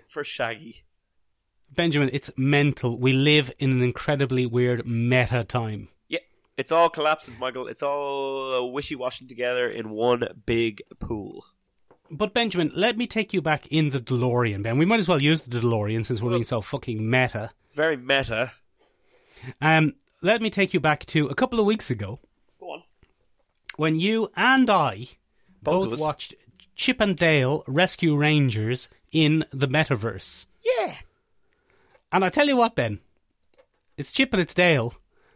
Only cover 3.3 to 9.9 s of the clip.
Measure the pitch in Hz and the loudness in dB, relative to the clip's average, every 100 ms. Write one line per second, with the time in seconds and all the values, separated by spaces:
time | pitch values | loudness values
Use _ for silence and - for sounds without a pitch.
3.3 | 151 127 - 135 127 123 - - 143 131 | 4 2 -2 0 2 0 -2 -2 -2 0
4.3 | 127 123 120 123 120 120 117 120 127 117 | 0 0 0 0 0 -2 -2 2 2 2
5.3 | 123 113 123 113 107 104 _ - 160 _ | 0 -2 -4 -4 -8 -14 _ -8 -8 _
6.3 | _ _ - - 165 170 160 151 156 - | _ _ -10 0 2 2 2 -2 -2 -6
7.3 | 117 127 127 120 113 143 143 143 139 135 | -8 -8 -6 -10 -6 -4 -4 -6 -6 -6
8.3 | 135 131 131 123 131 143 139 127 - 131 | -6 -4 -2 -2 -4 -8 -6 -8 -8 -16
9.3 | 117 123 123 120 101 110 | -6 -2 0 -2 -4 -8